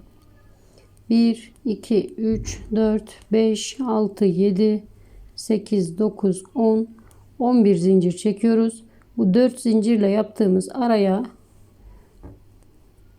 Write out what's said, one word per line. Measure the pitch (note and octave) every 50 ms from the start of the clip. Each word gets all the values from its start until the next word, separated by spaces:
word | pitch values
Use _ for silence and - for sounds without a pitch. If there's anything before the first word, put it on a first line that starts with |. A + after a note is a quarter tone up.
| - - _ _ _ - _ _ - - - _ _ _ _ - - _ _ - _ -
Bir, | A3+ A#3 A#3 A#3 A3 A3+ - - - _ -
iki, | B3 G#3 - - - A#3 F#3+ - - -
üç, | - A3 A3 A3 A3 - - - - - - A3
dört, | A3 A3 G#3+ G#3+ G#3+ G#3+ - - - - -
beş, | G#3+ A3 A3+ A3 G#3+ G#3 - - - -
altı, | C4 A#3+ A3 G#3+ G#3+ G3+ - - G#3+
yedi, | F#3+ F3 F3 G3 G3+ F#3+ F#3 A3 G#3+ G#3+ G#3 - - - - - - - - - - -
sekiz, | - - - A3 G3+ G#3 - G#3+ G3 F3+ E3 E3
dokuz, | F3 G#3+ A3 G#3+ - - F#3+ F3+ F#3 - - -
on, | C#4 A3+ A3 A3 A3 A3+ - - - - - - - - - - -
on | B3 A#3+ B3+ A#3+ G#3+
bir | G3+ G3
zincir | E3 E3+ F#3+ F#3+ F#3 E3+ F3+
çekiyoruz. | F3 - - G#3+ G3 G3+ - A#3 A3+ A3 A3+ A3+ A3+ - - - _ - _ _ -
Bu | A#3 A3+ F#3 F3+
dört | A#3+ B3+ B3+ B3 -
zincirle | - A#3+ A3 A3 G3+ A3+ A#3 G#3 G3+
yaptığımız | G3 G3 G#3+ G#3+ G#3+ - - G#3+ F#3+ F#3 F#3 F#3+ -
araya | - C4+ B3 A#3+ A3+ G#3+ G3 F#3+ F#3 G#3 B3+ B3 - - _ _ _ - - _ _ _ - - - - - _ _ - - - - - _ - - - - _ _ _ _ _ _ _ - - _